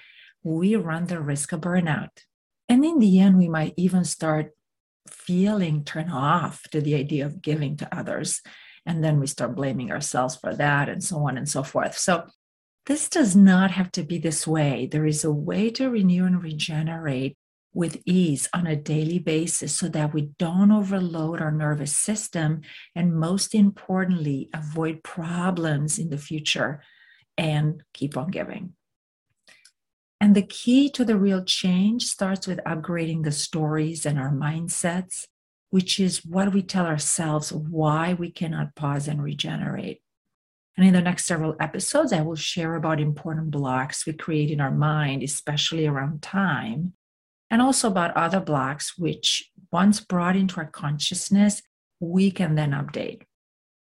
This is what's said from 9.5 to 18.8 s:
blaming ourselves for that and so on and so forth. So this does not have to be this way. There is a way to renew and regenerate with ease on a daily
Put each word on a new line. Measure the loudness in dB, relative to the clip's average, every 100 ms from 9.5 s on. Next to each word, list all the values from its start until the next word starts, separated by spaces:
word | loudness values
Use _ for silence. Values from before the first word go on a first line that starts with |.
| -2
blaming | -4 -4 -4
ourselves | -6 -4 -2 -2 -4
for | -8 -2
that | 2 2 0
and | -4
so | -6 -2 -2
on | -2
and | -4
so | -4
forth. | -2 -2 -4 -4
So | 0 0 -2 _ _ _ _ _ -4
this | -2 0
does | 2 6 10
not | 10 10 4
have | 0 -4
to | -4
be | -6 -4
this | -2 -4 -2
way. | 0 2 0 -2
There | 0 0
is | 0
a | 0
way | -2 -2 0 0
to | 0 -2
renew | 2 4 4 2
and | 0
regenerate | -2 -6 -4 -4 -4 -4 -4 -2 -4 -8 _ _ _
with | -4 -4 -4
ease | 0 2 4 2 -2
on | -2 -2
a |
daily | -2